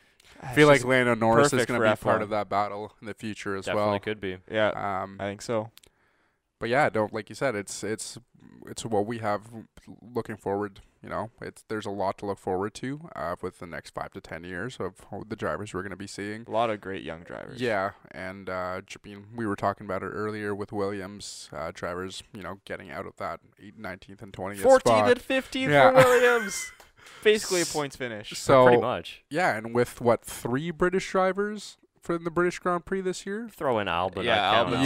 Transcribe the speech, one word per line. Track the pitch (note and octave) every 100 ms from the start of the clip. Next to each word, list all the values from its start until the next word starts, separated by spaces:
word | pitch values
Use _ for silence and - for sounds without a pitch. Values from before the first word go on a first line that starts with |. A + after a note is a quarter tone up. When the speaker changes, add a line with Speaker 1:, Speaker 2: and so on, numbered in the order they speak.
| _ _ - -
Speaker 1:
I | C3+
feel | C#3 D3
like | C#3
Speaker 2:
it's |
just | B2
Speaker 1:
Lando | B2+ B2 A#2
Norris | A2+ A2+ C#3+
is |
Speaker 2:
perfect | C3 A#2
Speaker 1:
gonna | A#2+
Speaker 2:
for |
Speaker 1:
be | A2
part | G#2+
Speaker 2:
F | A2
one. | A2
Speaker 1:
of | G#2
that | G#2+ G2
battle | G2 G#2 G2+ G#2 -
in | G#2+
the |
future | G2 A2 G2+ G#2 G2
as | F#2
Speaker 3:
Definitely | G#2 G#2
Speaker 1:
well. | G2+
Speaker 3:
could | G#2+ G#2+
be. | G2 F#2 -
Speaker 2:
Yeah, | A2 G#2 - G2+ F#2+
Speaker 1:
Um, | G2 G2
Speaker 2:
I | G2+
think | G2+
so. | - A2+ A2 - - _ _ _ _ _ _ -
Speaker 1:
But | A#2
yeah, | B2+ C3+
don't, | G#2+ G#2+
like | A2 G#2
you | G#2+
said, | C#3 G#2
it's, | G2 -
it's, | G#2 G#2+ - A#2 - _ - - -
it's | A2+ A#2+
what | G#2 G#2
we | A#2
have | A2 G#2 A2 A#2 - - - -
looking | A2 A#2+ A2 G#2+
forward. | G2 G2+ G#2 G2 - _
You | G2
know, | E2 A2 -
it's, | - - -
there's | A2 G#2
a |
lot | G2+ F#2+ -
to | G2+
look | G2
forward | - F#2 G2+ -
to, | C3 D3 E3+
uh, | - D#2+ F2+
with | F#2 -
the | F2
next | D2 -
five | - -
to | F#2+
ten | - E2+ F2
years | F2+ A#2+ -
of | F#2 - - G2+ G#2+
the | A2
drivers | G2 D#2 G#2+
we're | F2+
gonna | G2 F2+
be | G2+
seeing. | - G2+ G#2+ A#2
Speaker 2:
A |
lot | G#2+ A#2
of | G#2
great | F#2 F#2+
young | C2+ E2
drivers. | F2 G#1+ G1+ A#2
Speaker 1:
Yeah, | B2 G2+ G2+ - -
and, | - F#2 G2 F#2
uh, | F#2 F2+ F#2 G2
j-, | -
I | G#2
mean, | G2+ G#2 A#2
we | A2
were | G2+
talking | G2+ G2 G#2
about | F#2+
it | F#2+
earlier | - G#2+ G#2+ G#2 G2+
with | G2+
Williams, | G2+ G2 G2+ F#2 G2+ - - -
uh, | C#2+ D#2+
drivers, | - F#2 F2 F#2+ F#2 -
you | G#2
know, | F2 G2
getting | - F#2 F#2+
out | D2 F#2
of | -
that | F#2+ E2 _ _
eight-, | G2+ G#2+
nineteenth | G2 F#2 - G2
and | G2
twentieth | G2 F#2 G2+
Speaker 2:
Fourteenth | A#3 C4 - -
Speaker 1:
spot. | A#3+
Speaker 2:
and | B3
fifteenth | - C4 - C4 C4+
Speaker 1:
Yeah. | - C4
Speaker 2:
for | C4 B3+
Williams. | B3 B3 A#3+ G3+ - - - - _
Speaker 1:
<laughs> | - -
Speaker 2:
Basically | G#3+ G#3+ - F3+
a |
Speaker 1:
S-, | E3
Speaker 2:
points | D#3+ C#3+ -
finish. | B2 G#2+ G#2 -
Speaker 1:
so | - C3+ B2+
Speaker 3:
Pretty | A#2+
much. | A#2 F#2+ - - -
Speaker 1:
Yeah, | D3+ F3+ G#2+
and | A2+ A#2+
with, | B2 -
what, | A#2+ A2
three | - - A#2 B2+ E3+
British | D#3 F3+ F#3 -
drivers | F#3+ F#3 F#3+ G#3 G#3+ - - _ _
for | - E3+
the | E3+
British | D#3+ F3 -
Grand | F#3 F3 -
Prix | F#3+
this | F#3 F3+ G3
year? | G3+ A#3
Speaker 3:
Throw | - C#3+ A2+
in | G2
Albon, | E2+ F#2+ F2+
Speaker 2:
Yeah, | A#2+ G#2+ F#2+
Speaker 3:
I |
count | A2+ F2+
Speaker 2:
Albon's | B2+